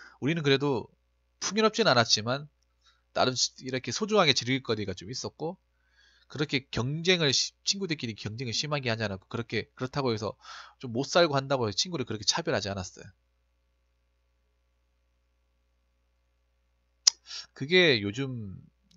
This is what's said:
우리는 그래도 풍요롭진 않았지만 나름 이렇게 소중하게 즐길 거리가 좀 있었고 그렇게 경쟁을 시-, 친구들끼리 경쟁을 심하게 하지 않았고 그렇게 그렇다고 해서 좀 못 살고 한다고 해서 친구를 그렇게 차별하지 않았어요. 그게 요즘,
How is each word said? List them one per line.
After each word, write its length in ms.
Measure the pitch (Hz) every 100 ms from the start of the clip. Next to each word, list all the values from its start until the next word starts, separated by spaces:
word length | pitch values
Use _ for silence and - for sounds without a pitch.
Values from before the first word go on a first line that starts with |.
| - -
우리는 240 | 131 170
그래도 460 | 143 139 143 117 - _ _ _ _ -
풍요롭진 460 | - 202 214 214 185
않았지만 640 | 123 113 107 110 139 151 _ _ _ _ _ _
나름 220 | - 117 127 - -
이렇게 320 | 127 127 -
소중하게 400 | - 208 214 156
즐길 300 | - 117 131
거리가 300 | - 107 101
좀 140 | 92 95
있었고 460 | 127 107 - 156 185 _ _ _ _ _ _ -
그렇게 380 | 127 151 139 -
경쟁을 600 | - 127 156 170 180 147
시-, 200 | 120 - -
친구들끼리 500 | - 196 185 151 120 107
경쟁을 360 | 104 110 123
심하게 380 | 104 147 147 123
하지 140 | 110
않았고 220 | 107 95 -
그렇게 420 | 117 113 113 - -
그렇다고 360 | 127 147 131
해서 220 | 107 107 - - - - -
좀 120 | 123
못 120 | 110 139
살고 300 | 180 170 139
한다고 320 | 135 135 110
해서 80 | -
친구를 300 | 185 165 120
그렇게 180 | 107
차별하지 440 | 101 - 165 113 98
않았어요. 340 | 98 92 - 107 - _ _ _ _ _ _ _ _ _ _ _ _ _ _ _ _ _ _ _ _ _ _ _ _ _ _ _ _ _ _ _ _ _ _ _ _ _ _ - - - - -
그게 480 | - 139 185 170 117
요즘, 540 | 101 107 135 123 101 87 - _ _